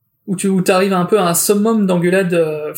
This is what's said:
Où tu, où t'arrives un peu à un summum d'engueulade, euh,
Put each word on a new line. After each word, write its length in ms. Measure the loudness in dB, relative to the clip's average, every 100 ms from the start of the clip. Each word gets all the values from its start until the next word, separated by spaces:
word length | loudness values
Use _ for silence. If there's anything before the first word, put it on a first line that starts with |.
| _ _ -10
Où 100 | -4
tu, 100 | -2
où 140 | 0
t'arrives 320 | 2 2 2
un 100 | 0 0
peu 140 | 0
à 80 | 2
un 60 |
summum 520 | 0 0 0 2 0 0
d'engueulade, 480 | 0 0 0 0
euh, 400 | 0 0 -4 -8